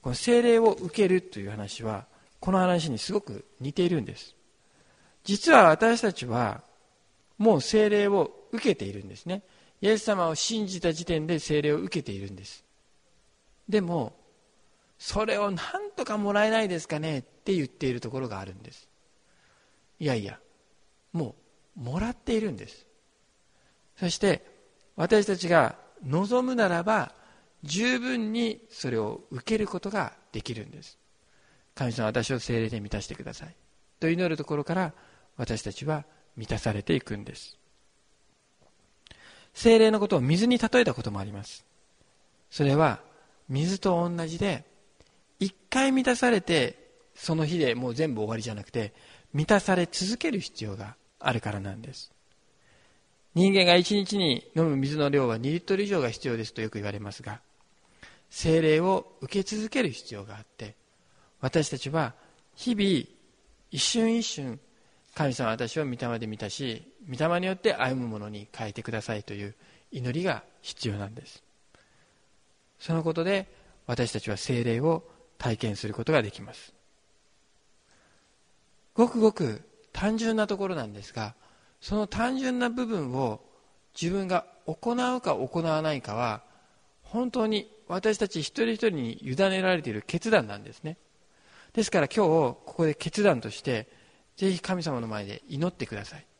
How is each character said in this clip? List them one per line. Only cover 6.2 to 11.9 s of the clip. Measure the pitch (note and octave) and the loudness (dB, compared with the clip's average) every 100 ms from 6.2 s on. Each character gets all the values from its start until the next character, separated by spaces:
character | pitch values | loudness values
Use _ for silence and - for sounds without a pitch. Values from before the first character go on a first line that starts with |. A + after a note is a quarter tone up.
は | B2 A#2 A2+ - - _ _ _ _ _ _ _ | -4 0 0 -4 -12 _ _ _ _ _ _ _
も | G#3+ F3+ | 4 4
う | |
聖 | - G#3+ G#3+ | 4 4 4
霊 | G#3 G3+ | 4 4
を | G3 D#3+ - - | 2 0 -4 -10
受 | A#3 | -2
け | B3 | 0
て | F3+ G2 | 0 -2
い | |
る | G2 | -10
ん | G2 | -14
で | G2 | -14
す | - | -8
ね。 | F#3 _ _ _ _ | -8 _ _ _ _
イ | G3 | 2
エ | G#3+ | 2
ス | |
様 | - G3+ E3+ | 2 0 0
を | |
信 | D#3+ - A3+ G3+ | 0 -2 -2 -4
じ | F#3 | -2
た | E3+ | -2
時 | D#3+ | -2
点 | E3+ E3 D#3 | -2 -2 0
で | E3 | -2
聖 | - D3+ | 0 0
霊 | D3 | 2
を | D3+ | 0
受 | F#3 | -2